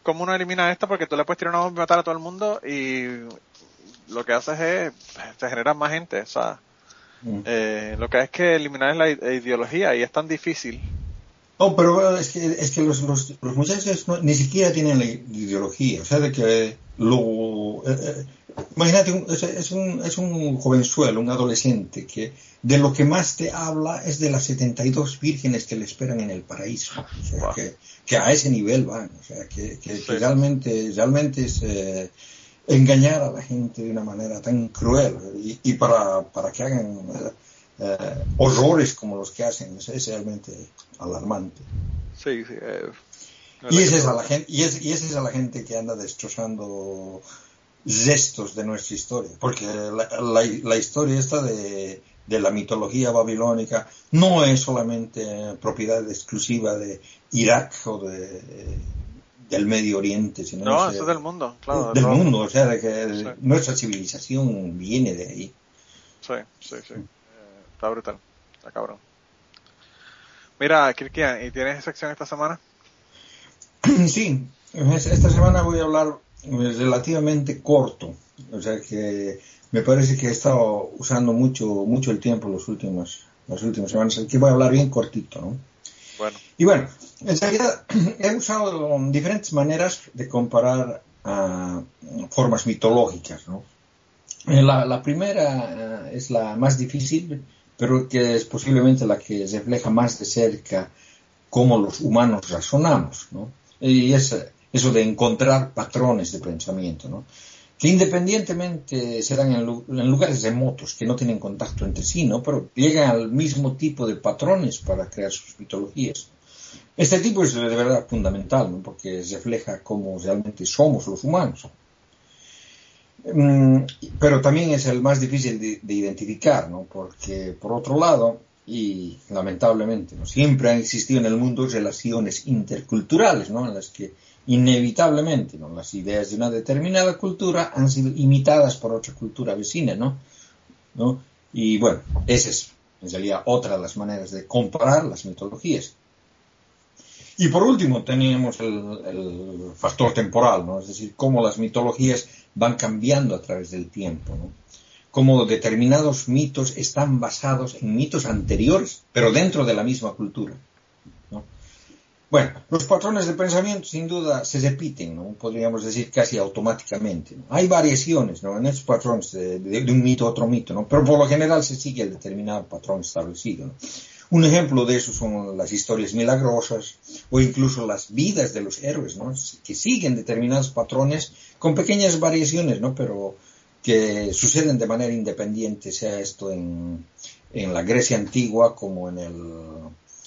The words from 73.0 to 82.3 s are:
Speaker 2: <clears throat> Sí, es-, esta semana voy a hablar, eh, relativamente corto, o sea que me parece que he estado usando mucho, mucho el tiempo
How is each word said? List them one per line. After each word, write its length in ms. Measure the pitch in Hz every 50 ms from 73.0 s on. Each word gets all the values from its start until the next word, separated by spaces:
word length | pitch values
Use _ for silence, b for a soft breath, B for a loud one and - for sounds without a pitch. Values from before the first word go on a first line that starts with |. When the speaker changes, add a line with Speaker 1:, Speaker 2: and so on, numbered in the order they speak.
| _ B B B B B B B B B B B - _ _ -
Speaker 2:
<clears throat> 260 | - 247 285 185 175 160
Sí, 360 | - 220 220 175 135 131 - - - _ _ _ -
es-, 320 | 165 143 135 160 156 -
esta 240 | 131 135 - - -
semana 320 | - - - 180 180 180
voy 160 | 170 170 170 165
a 40 | 160
hablar, 340 | 156 156 156 156 151 147 - _ _ _ - -
eh, 60 | 151 131 120 123 120 117
relativamente 840 | 113 127 131 123 123 127 160 165 156 151 151 151 147 139 139 - -
corto, 520 | - 135 147 139 131 - - - 143 131 127 - _ _ _ - 131 -
o 80 | 113 101
sea 200 | 92 110 110 104
que 600 | - - 110 107 107 104 101 101 101 98 95 B B B B B B -
me 120 | - 113
parece 340 | - 131 131 139 135 131 135
que 100 | - 131
he 40 | 120
estado 600 | - - - 143 131 123 113 107 104 104 101 - - -
usando 340 | 127 - 131 123 123 120
mucho, 340 | 113 120 127 131 131 - 113
mucho 440 | 107 101 98 101 110 120 135 131 127
el 80 | 110 101
tiempo 280 | - 123